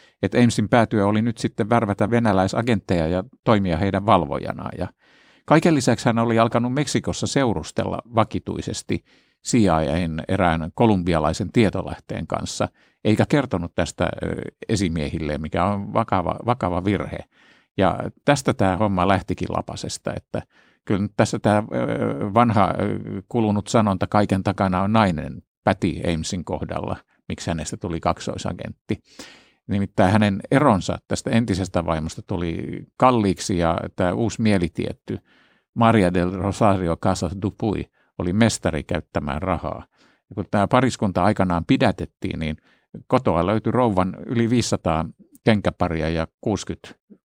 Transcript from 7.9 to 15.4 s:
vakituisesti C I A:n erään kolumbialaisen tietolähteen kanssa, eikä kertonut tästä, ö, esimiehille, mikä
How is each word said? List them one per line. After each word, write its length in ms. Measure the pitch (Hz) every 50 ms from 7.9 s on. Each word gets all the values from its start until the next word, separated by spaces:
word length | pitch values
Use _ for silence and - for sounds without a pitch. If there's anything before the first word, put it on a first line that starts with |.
| 90 - - 120 120
vakituisesti 920 | 113 113 - - 90 - 104 90 - - - - - - - 101 - _ _ _ _ _ _ _ _ -
C 80 | - -
I 140 | 123 104 92
A:n 540 | 80 78 80 69 76 87 90 82 80 80 - -
erään 420 | 95 98 92 85 80 82 80 82 -
kolumbialaisen 800 | - 120 113 104 92 85 90 85 78 76 76 82 - 104 -
tietolähteen 720 | - 131 110 92 - 92 82 - - - _ - - - 82
kanssa, 420 | - - - - - - - 107 - _ _ _ _ _ _ -
eikä 220 | 110 110 - 107 -
kertonut 460 | 156 147 127 127 - 90 85 85 -
tästä, 340 | - 85 - - - 87 82 - -
ö, 200 | 85 85 85 - - - _ - - -
esimiehille, 720 | 113 92 98 82 82 82 73 71 78 80 80 73 73
mikä 260 | 71